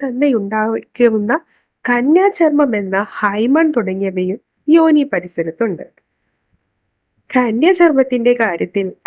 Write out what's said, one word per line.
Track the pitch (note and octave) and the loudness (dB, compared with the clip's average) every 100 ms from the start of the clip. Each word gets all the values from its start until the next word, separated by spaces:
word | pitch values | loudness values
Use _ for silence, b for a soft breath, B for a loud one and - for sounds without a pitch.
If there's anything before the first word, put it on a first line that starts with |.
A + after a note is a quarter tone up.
തന്നെ | C#4 B3 D4 | -6 -2 0
ഉണ്ടായിരിക്കാവുന്ന | A#3 G3 G#3+ A3 A3+ - - A#3+ A3 G#3 D4+ - _ _ _ | 0 -2 -2 -2 -4 -6 0 2 2 0 -4 -6 _ _ _
കന്യാചർമ്മം | - A#3+ C4 E4+ G4 G4 D#4+ D4 C#4 G#3 | -4 0 2 2 2 2 2 2 0 0
എന്ന | G3 F#3+ G#3 | -2 -4 -4
ഹൈമൺ | - G#3 G#3 A#3 D4+ D#4+ | -4 -4 0 0 2 2
തുടങ്ങിയവയും | C#4 F#3+ F#3+ G3 F#3 F#3 G#3 _ _ - | 0 -4 -4 -4 -2 -4 -6 _ _ 2
യോനി | E4 D#4+ D4+ C#4+ | 4 4 2 0
പരിസരത്തുണ്ട്. | F3+ F3+ - E3 D#3+ A3+ E3 - _ _ _ _ _ _ _ _ _ _ _ _ _ - B3+ | -4 -6 -6 -6 -4 -4 -6 -12 _ _ _ _ _ _ _ _ _ _ _ _ _ -4 -2
കന്യാചർമ്മത്തിന്റെ | B3 A3+ D#4+ F4+ E4+ C4+ C4 B3 A#3 | 0 2 2 4 2 2 0 0 0
കാര്യത്തിൽ | B3 A3 E3+ F3+ G3+ F#3+ - | 0 -2 -4 -4 -4 -6 -8